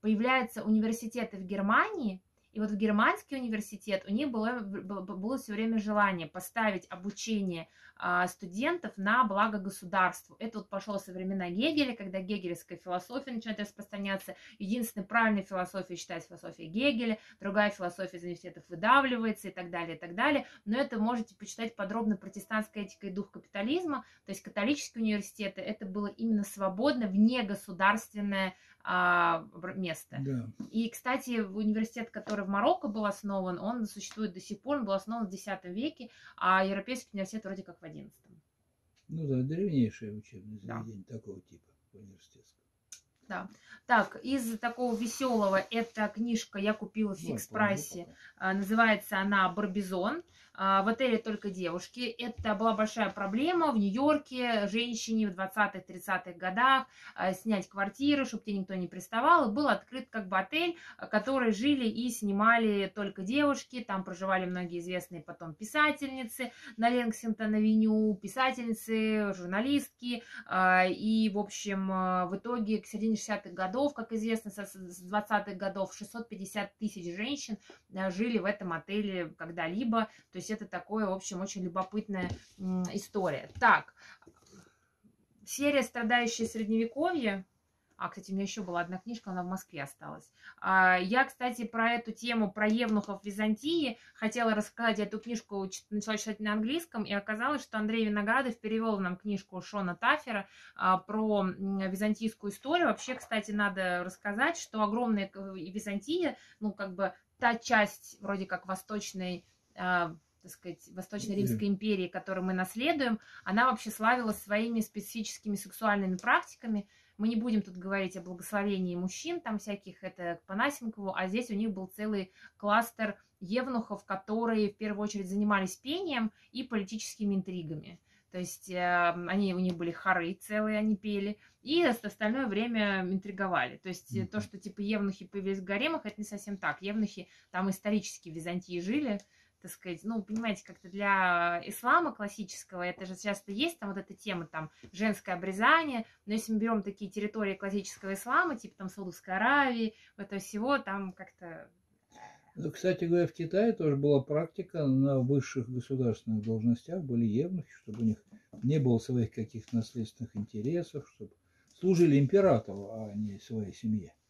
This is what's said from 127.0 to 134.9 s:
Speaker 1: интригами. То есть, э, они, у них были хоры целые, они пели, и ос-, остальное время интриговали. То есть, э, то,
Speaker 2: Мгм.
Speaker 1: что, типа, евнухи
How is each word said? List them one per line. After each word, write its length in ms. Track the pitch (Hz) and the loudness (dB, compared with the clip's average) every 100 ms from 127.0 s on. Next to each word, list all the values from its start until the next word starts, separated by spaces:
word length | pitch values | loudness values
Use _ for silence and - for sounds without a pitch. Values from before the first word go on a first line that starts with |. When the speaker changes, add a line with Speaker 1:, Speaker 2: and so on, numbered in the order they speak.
| - - 208 196 | -10 -4 0 0
Speaker 1:
интригами. 680 | 185 180 160 156 - 175 _ _ _ | -2 -6 -6 -8 -10 -20 _ _ _
То 80 | 180 | -10
есть, 300 | 180 - - | -8 -10 -8
э, 420 | 180 180 180 170 170 175 | -2 2 4 4 2 0
они, 240 | 190 202 | 0 2
у 60 | 185 | 2
них 180 | 185 170 | 0 0
были 140 | 170 | -2
хоры 420 | 170 196 180 170 | -2 0 2 0
целые, 440 | 190 - 214 214 214 | -6 -4 -2 0 0
они 200 | 214 208 | 0 0
пели, 400 | 214 208 196 208 - _ | 0 -2 -2 -6 -12 _
и 260 | 233 320 339 | 0 2 4
ос-, 160 | 233 | 2
остальное 440 | 208 - 214 247 254 | -4 -2 0 0 0
время 540 | 196 240 226 208 190 | 0 0 2 2 2
интриговали. 760 | 185 190 202 196 190 175 123 123 | 0 -2 -4 -4 0 2 0 -4
То 120 | 185 | -10
есть, 240 | 175 - 120 | -10 -6 -4
э, 100 | - | -2
то, 140 | 214 | -4
Speaker 2:
Мгм. 60 | 208 | -6
Speaker 1:
что, 120 | 196 | -8
типа, 240 | 202 185 | -12 -6
евнухи 440 | 202 | -2